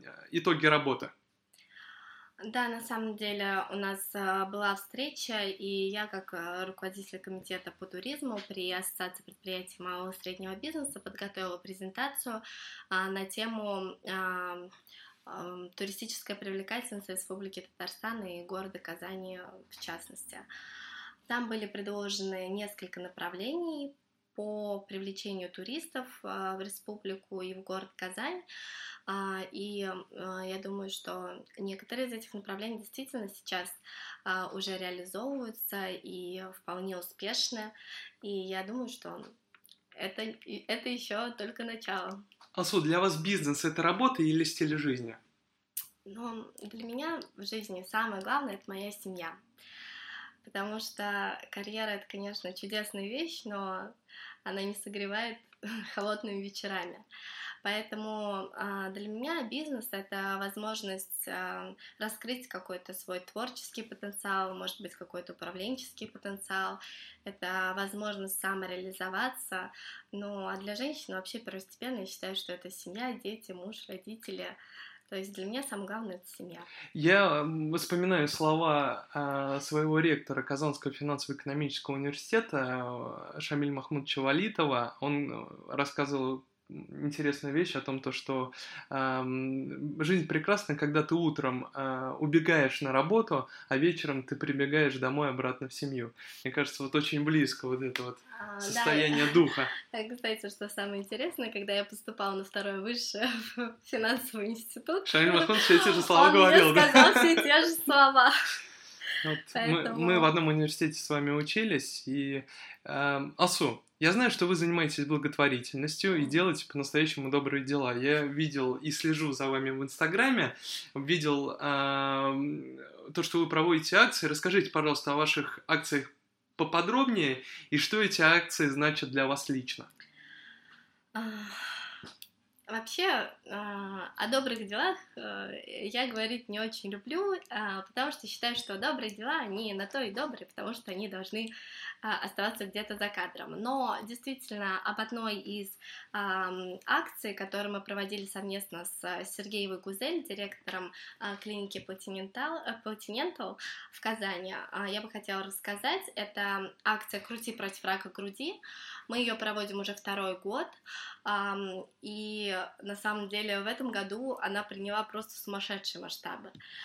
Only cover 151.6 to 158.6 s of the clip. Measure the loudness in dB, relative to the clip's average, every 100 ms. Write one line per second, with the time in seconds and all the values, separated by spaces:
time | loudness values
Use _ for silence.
151.6 | -6 -8 -10 -12 -10 -10 -8 -6 -4 -4
152.6 | -6 -8 -8 -10 -6 -4 -4 -4 -8 -8
153.6 | -10 -12 -14 -6 -4 -2 -2 -4 -6 -8
154.6 | -6 -4 -2 -4 -6 -8 -4 -4 -4 -8
155.6 | -6 -2 0 0 -4 -8 -6 -4 -2 -2
156.6 | -4 -2 0 0 -2 -8 -8 -8 -8 -6
157.6 | -6 -4 -2 -2 -4 -10 -10 -8 -8 -10